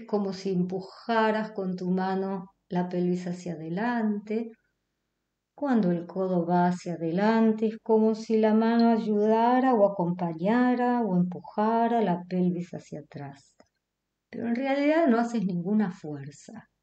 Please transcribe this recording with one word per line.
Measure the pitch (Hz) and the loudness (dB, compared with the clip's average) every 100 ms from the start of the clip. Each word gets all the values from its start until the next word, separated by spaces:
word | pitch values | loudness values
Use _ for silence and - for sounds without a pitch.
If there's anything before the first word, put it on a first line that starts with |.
| - | -4
como | 208 196 | -4 -4
si | 185 196 | -4 -4
empujaras | 180 180 190 - - - 226 220 214 214 | -2 -2 -4 -10 -12 -4 0 2 0 -4
con | - 190 180 | -6 -6 -6
tu | 180 | -2
mano | 185 185 190 190 196 185 _ - | -2 -2 -2 -4 -6 -10 _ -8
la | 180 180 | -4 -2
pelvis | 180 180 180 180 | -2 0 -2 -4
hacia | 175 - | -8 -8
adelante. | 156 160 175 233 240 220 208 - 214 233 - _ _ _ _ _ _ _ _ _ | -10 -8 -4 -2 -2 -2 -2 -4 -6 -6 -12 _ _ _ _ _ _ _ _ _
Cuando | - 285 240 180 | -8 -2 0 2
el | 175 170 | 0 -4
codo | 190 185 180 170 | -4 -2 0 2
va | 180 180 | 2 2
hacia | 180 - | 0 -6
adelante, | 165 165 175 208 226 226 220 220 | -6 -4 0 2 4 2 2 -2
es | 226 | -4
como | - 220 220 220 | 0 2 4 0
si | 226 220 | 0 2
la | 214 220 | 4 4
mano | 226 233 233 | 4 4 4
ayudara | 220 208 208 214 220 233 254 262 233 | 4 2 2 2 4 4 4 4 4
o | 202 | 4
acompañara | 196 175 180 170 160 180 240 247 247 247 240 | 2 -2 -2 -4 -2 0 2 2 2 2 0
o | 220 180 | 0 0
empujara | 180 175 - - 214 226 233 233 | 0 -4 -8 -2 0 2 2 2
la | 202 180 | 2 0
pelvis | - 185 180 170 175 | -2 -2 0 0 -6
hacia | - - 156 | -12 -12 -16
atrás. | 151 143 139 143 _ _ _ _ _ _ _ _ _ | -14 -14 -14 -16 _ _ _ _ _ _ _ _ _
Pero | - 233 | -8 -4
en | 233 | -2
realidad | 269 277 285 320 330 | 0 2 2 4 4
no | 226 | 4
haces | 233 233 185 | 2 -2 -2
ninguna | 175 170 214 202 | -2 0 0 0
fuerza. | - 156 147 139 - - 220 - _ | -4 -10 -12 -12 -18 -20 -20 -20 _